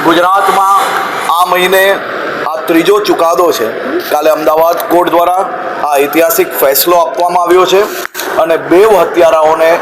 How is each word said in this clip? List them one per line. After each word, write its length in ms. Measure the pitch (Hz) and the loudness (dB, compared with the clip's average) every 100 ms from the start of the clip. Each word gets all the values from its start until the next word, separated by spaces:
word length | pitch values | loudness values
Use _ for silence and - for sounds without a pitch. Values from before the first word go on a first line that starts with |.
ગુજરાતમાં 760 | - 165 180 196 190 196 196 196 196 - - - - | 0 0 2 2 0 0 2 2 0 -4 -6 -6 -4
આ 120 | 165 | -2
મહિને 540 | 180 180 180 190 196 190 - - - - - | 0 0 2 2 2 0 -4 -8 -8 -8 -8
આ 100 | 160 | -8
ત્રીજો 440 | - 165 170 202 | 0 0 2 0
ચુકાદો 520 | 202 160 165 175 170 | 0 0 0 2 0
છે. 160 | 135 110 113 127 170 | -2 -6 -6 -6 -6
કાલે 320 | - 151 156 | -4 0 0
અમદાવાદ 600 | 151 156 156 165 175 - | 0 0 2 0 0 0
કોર્ટ 200 | 170 170 | 0 2
દ્વારા 400 | 165 175 185 190 - - - | 2 2 0 -4 -6 -8 -6
આ 120 | 147 143 | -2 0
ઐતિહાસિક 560 | 143 151 165 175 175 | 0 0 0 0 -2
ફેસલો 440 | - 139 135 170 175 | 0 0 0 2 2
આપવામાં 460 | 160 170 175 175 | 0 -2 -2 0
આવ્યો 240 | 170 185 180 | 2 2 4
છે 160 | 190 208 - - - - - | 2 0 -6 -10 -10 -4 -2
અને 200 | 160 156 | 0 -2
બે 280 | - 175 | 2 4
હત્યારાઓને 920 | 220 190 165 165 165 160 156 160 160 170 | 4 4 2 2 2 4 2 2 2 0